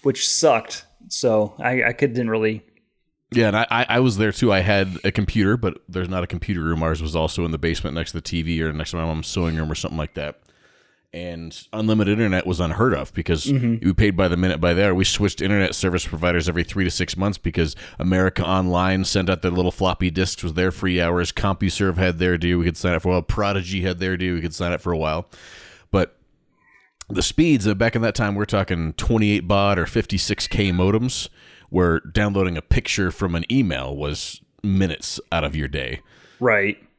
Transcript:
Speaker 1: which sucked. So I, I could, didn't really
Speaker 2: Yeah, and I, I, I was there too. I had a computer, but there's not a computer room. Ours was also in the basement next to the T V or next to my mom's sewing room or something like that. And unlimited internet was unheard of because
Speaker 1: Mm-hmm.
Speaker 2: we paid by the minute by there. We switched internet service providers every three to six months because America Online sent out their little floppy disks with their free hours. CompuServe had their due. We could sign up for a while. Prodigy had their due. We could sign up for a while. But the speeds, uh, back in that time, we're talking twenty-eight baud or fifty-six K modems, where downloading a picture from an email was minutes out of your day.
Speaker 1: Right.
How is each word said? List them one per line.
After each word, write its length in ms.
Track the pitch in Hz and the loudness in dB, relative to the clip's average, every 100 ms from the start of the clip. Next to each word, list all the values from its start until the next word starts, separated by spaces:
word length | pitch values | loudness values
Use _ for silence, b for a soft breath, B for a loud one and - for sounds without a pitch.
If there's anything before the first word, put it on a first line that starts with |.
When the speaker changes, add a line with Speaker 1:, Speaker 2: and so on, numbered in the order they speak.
Speaker 1:
which 240 | 139 131 - | 0 0 -2
sucked. 580 | - 160 117 - - - _ - | 2 4 4 0 -14 -16 _ -12
So 460 | - 127 110 104 - | -2 2 2 0 -2
I, 260 | - 127 | -2 0
I 80 | 117 | -2
could, 220 | 117 139 | 0 0
didn't 160 | 120 113 | 0 0
really 340 | 110 110 107 _ _ _ _ _ _ _ | 0 0 -2 _ _ _ _ _ _ _
Speaker 2:
Yeah, 180 | 117 110 | 2 4
and 80 | 107 | 2
I, 100 | 117 | 0
I, 160 | 117 127 | 0 2
I 100 | 120 | 2
was 160 | 127 101 | 2 2
there 160 | 107 | 0
too. 200 | - 120 | 2 2
I 80 | 95 | 4
had 380 | 92 101 95 85 | 4 2 0 -2
a 80 | 98 | -2
computer, 440 | - 98 113 98 120 | 0 0 2 4 2
but 220 | 107 - - | 0 -4 -8
there's 200 | 92 90 | -6 -4
not 160 | 92 | -4
a 20 | 87 | -4
computer 360 | 87 - 90 | -6 -4 -2
room. 200 | 80 82 | 0 0
Ours 180 | 80 78 | 0 -2
was 120 | 80 | -2
also 300 | 80 78 - | 0 0 -2
in 80 | 87 | -4
the 60 | 78 | -2
basement 360 | 82 80 80 | -2 -2 -4
next 180 | 78 80 | -6 -8
to 40 | 85 | -8
the 60 | |
T 200 | - 85 | -6 -4
V 180 | 80 82 | -2 -2
or 100 | 80 | -2
next 180 | 76 76 | -4 -6
to 60 | 87 | -4
my 80 | |
mom's 240 | 82 80 - | -4 -4 -4
sewing 260 | 95 82 | -2 -2
room 160 | 80 78 | -2 -4
or 40 | 76 | -4
something 220 | - 78 | -6 -6
like 160 | 76 | -6
that. 260 | - 73 - _ b b b b b b | -8 -10 -12 _ b b b b b b
And 440 | 85 90 85 82 - - | -12 -10 -10 -12 -16 -12
unlimited 420 | 110 110 110 101 | -4 0 2 2
internet 300 | 107 110 92 | 2 2 0
was 140 | - 85 | 0 -2
unheard 340 | 85 80 123 | 0 2 2
of 220 | 73 67 | 2 -4
because 300 | - - 82 135 | -6 -2 -2 0
Speaker 1:
Mm-hmm. 400 | 135 120 113 92 | 0 2 0 0
Speaker 2:
we 60 | |
paid 240 | 90 104 87 | 2 2 4
by 100 | 92 | 2
the 100 | 85 | 2
minute 240 | 92 78 | 2 2
by 140 | 87 | 2
there. 220 | 87 101 90 | 2 2 2
We 80 | |
switched 360 | 95 - 101 - | 0 2 -2 0
internet 360 | 95 104 92 - | 0 2 0 0
service 280 | 95 92 | 0 0
providers 440 | - 80 87 87 80 | -4 -2 0 2 0
every 160 | 85 | -2
three 180 | 82 98 | -2 0
to 80 | 90 | -2
six 260 | - 90 92 | 0 -4 -2
months 220 | 101 95 | -2 -2
because 380 | 85 85 80 - B B | -4 0 -2 -4 B B
America 440 | 90 92 92 - | 0 4 2 0
Online 600 | 87 95 92 90 92 95 | 0 0 2 2 2 0
sent 260 | 92 98 92 | 0 0 0
out 100 | 92 | 0
their 120 | 92 | 0
little 180 | 90 90 | 0 0
floppy 400 | - 95 90 90 | 2 0 2 -2
disks 320 | 82 92 - | 0 -2 -2
with 140 | 87 80 | -4 0
their 160 | 92 | 0
free 280 | 90 95 90 | 0 0 2
hours. 300 | 85 87 90 | 2 0 -2
CompuServe 680 | - 101 92 95 - 98 87 | -2 -2 0 -2 2 0 2
had 200 | 92 82 | 0 2
their 180 | 90 85 | 0 2
due. 220 | 87 87 | 2 2
We 60 | |
could 120 | 85 80 | 0 0
sign 180 | 90 | -2
up 80 | 82 | 0
for 80 | 92 | 0
a 20 | |
while. 100 | 90 | 0
Prodigy 600 | 82 - 101 98 87 95 | 0 0 0 -2 -2 -2
had 180 | 92 87 | -2 -2
their 160 | 92 92 | -4 -2
due. 180 | 90 | -2
We 60 | 87 | -2
could 160 | 82 - | -4 -4
sign 160 | 87 | -4
up 80 | 85 | -2
for 100 | 90 | -2
a 80 | 82 | -2
while. 300 | 78 78 - B B B B B B | -2 -2 -6 B B B B B B
But 260 | 98 87 _ _ _ _ _ b b b _ - | 0 0 _ _ _ _ _ b b b _ -6
the 140 | - | -2
speeds, 460 | - - 165 135 101 | 0 2 4 4 2
uh, 60 | |
back 200 | 98 113 | 2 0
in 80 | 117 | 2
that 140 | 113 - | -2 0
time, 180 | 104 | -2
we're 100 | 101 | -2
talking 480 | 104 101 95 85 80 | 0 0 0 -2 -2
twenty-eight 520 | - - 113 107 104 87 | -2 0 2 4 2 2
baud 320 | 101 101 95 | 2 2 2
or 80 | 80 | 0
fifty-six 640 | 113 - 90 - 101 - | -2 0 -2 -2 -2 -2
K 240 | - 98 | 0 2
modems, 560 | 87 92 110 123 - - B B B B | 4 2 2 0 -4 -8 B B B B
where 300 | 92 87 82 | 2 2 2
downloading 560 | - 95 104 98 92 80 | 0 0 0 0 0 -2
a 60 | |
picture 500 | - - - - 92 | 0 0 2 -2 -2
from 240 | - 98 85 | -2 -2 -2
an 80 | - | 0
email 420 | 131 104 65 65 | 0 2 -2 -6
was 460 | 71 73 73 - - _ _ | -6 -6 -6 -8 -12 _ _
minutes 560 | 101 95 95 76 - - - | 0 2 2 -2 -8 -8 -4
out 140 | 85 | -2
of 100 | 73 | -2
your 140 | 76 69 | -4 -4
day. 320 | 71 64 65 b b b b | -4 -6 -8 b b b b
Speaker 1:
Right. 380 | 123 107 101 - _ | 2 2 2 -4 _